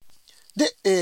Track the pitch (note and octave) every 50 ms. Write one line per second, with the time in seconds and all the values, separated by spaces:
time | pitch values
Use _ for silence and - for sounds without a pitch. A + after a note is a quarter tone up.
0 | - - - - - - - - - - - G3+ D4+ - - _ - G3 F#3+ F3+